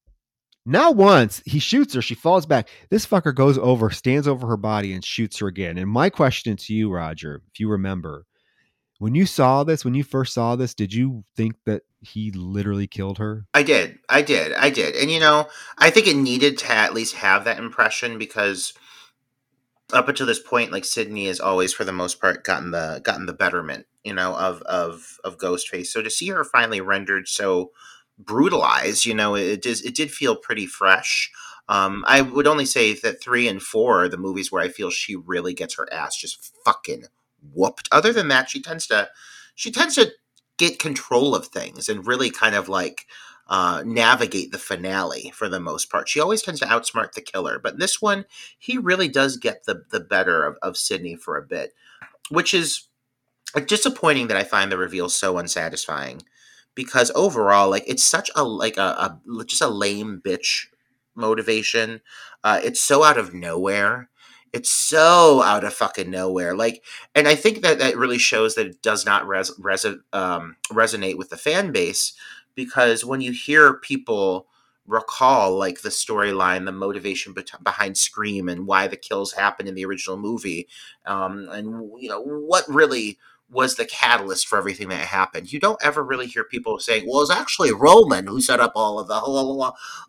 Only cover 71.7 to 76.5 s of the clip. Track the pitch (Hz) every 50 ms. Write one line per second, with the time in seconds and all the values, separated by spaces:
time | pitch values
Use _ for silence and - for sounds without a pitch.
71.7 | 131 98 87 82 - - - - - - - - - - _ _ _ 131 127 123
72.7 | - 135 123 120 113 113 117 120 135 131 131 127 123 123 - - 147 156 151 139
73.7 | 131 - - - 139 131 - - 113 101 98 95 92 95 - _ _ _ _ _
74.7 | _ _ _ - 107 113 - - - - 131 127 135 120 101 95 92 95 98 95
75.7 | 87 - - 104 - - - - 110 104 104 101 98 95 92 90